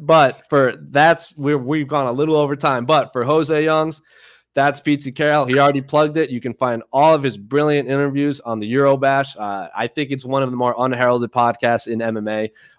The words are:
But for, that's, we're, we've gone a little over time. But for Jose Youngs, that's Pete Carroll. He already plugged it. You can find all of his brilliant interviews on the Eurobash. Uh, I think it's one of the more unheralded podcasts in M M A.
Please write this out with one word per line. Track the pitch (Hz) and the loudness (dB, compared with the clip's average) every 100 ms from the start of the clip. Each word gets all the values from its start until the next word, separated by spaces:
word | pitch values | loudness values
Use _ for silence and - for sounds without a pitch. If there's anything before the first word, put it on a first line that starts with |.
But | 147 160 135 - - | 2 4 4 0 -2
for, | 147 127 85 71 | 2 2 -2 -2
that's, | 143 156 160 - 151 | 4 4 4 -2 -6
we're, | 139 147 | -2 -2
we've | 123 156 135 | -2 -4 -2
gone | 147 127 | -2 -2
a | |
little | 127 156 151 | -2 0 2
over | 147 143 | 0 0
time. | 156 127 | 0 0
But | 123 156 120 | 2 2 0
for | 127 | -2
Jose | 120 156 151 151 | 0 0 0 0
Youngs, | 156 156 156 151 _ _ - _ _ | 0 0 -2 -6 _ _ -20 _ _
that's | - 143 139 | 0 0 0
Pete | 147 143 139 | -2 -2 -4
Carroll. | 123 151 147 127 | -2 0 2 2
He | 135 | 2
already | 143 139 | 4 2
plugged | 139 147 151 156 | 0 0 2 0
it. | 147 | -2
You | 123 | -4
can | 123 | -8
find | 117 127 117 - | -4 -4 -4 -4
all | 135 156 | 2 4
of | 156 | 4
his | 139 104 | 0 -6
brilliant | 104 143 151 147 123 | -4 0 0 0 -2
interviews | 139 143 139 143 139 | -2 -2 -2 -2 -4
on | 117 113 | -6 -6
the | 104 | -2
Eurobash. | 131 139 135 135 139 135 - | 2 2 2 2 0 -2 -8
Uh, | 104 98 82 | -8 -8 -10
I | 101 120 | -8 -6
think | - 135 | -6 -6
it's | 139 | -6
one | 123 135 | -4 -2
of | 131 | -2
the | 123 | -2
more | 123 120 | -2 0
unheralded | 127 123 123 123 120 | -2 0 0 0 -2
podcasts | 127 120 117 120 117 - | 0 0 2 0 0 -2
in | 113 | -4
M | 113 110 | -4 -4
M | 107 | -4
A. | 107 107 _ _ | -4 -6 _ _